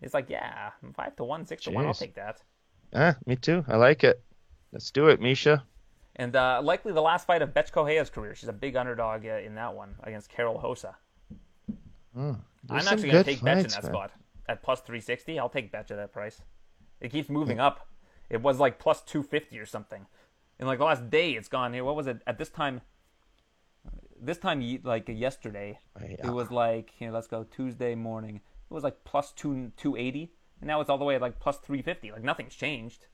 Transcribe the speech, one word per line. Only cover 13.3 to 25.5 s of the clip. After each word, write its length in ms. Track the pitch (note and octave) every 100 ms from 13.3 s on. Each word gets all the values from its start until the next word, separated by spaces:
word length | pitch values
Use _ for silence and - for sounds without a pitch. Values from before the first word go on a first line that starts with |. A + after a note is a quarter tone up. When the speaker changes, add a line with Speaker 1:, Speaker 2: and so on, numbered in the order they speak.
| C3
Speaker 1:
Bethe 140 | A2 F#3
in 60 |
Speaker 2:
fights, 120 | C3 G#2
Speaker 1:
that 80 |
Speaker 2:
man. 80 | -
Speaker 1:
spot 180 | G#2 G2+ - _ - -
at 160 | -
plus 180 | - B2+
three 180 | - A#2+
sixty. 380 | A2 A#2+ - D#3+
I'll 100 | B2
take 240 | C#3 G#2
Bethe 180 | G#2+ -
at 60 | G2+
that 160 | G2+
price. 300 | G#2+ G#2+ - - - - _ - -
It 100 | B2
keeps 200 | D3+ D3
moving 260 | C#3+ C#3+ A#2
Speaker 2:
Yeah. 120 | C#3
Speaker 1:
up. 200 | - - - - - -
It 100 | A#2
was, 180 | C#3 C3
like, 200 | C3+ -
plus 240 | D#3 D3+
two 200 | - D3+
fifty 360 | C#3+ D3 D3 A2+
or 80 | G#2+
something. 400 | G#2+ - G2+ F#2+ _ _ _ _ -
In, 80 | C3
like, 120 | B2+
the 60 |
last 260 | D#3 C#3 A#2
day, 220 | D3+ E3+
it's 140 | A#2 -
gone 260 | C3 B2
here. 100 | B2
What 100 | B2+
was 120 | D3+ C3+
it 160 | A#2 -
at 120 | A2+
this 100 | D#3
time? 320 | - C#3+ B2 - _ _ _ _ _ _ _ _ _ - - - -
This 200 | B2 E3+
time, 240 | F#3+ D3
ye-, 180 | A#2+ B2+
like, 260 | B2+ A2+ A2
yesterday, 680 | A2 B2+ - A2+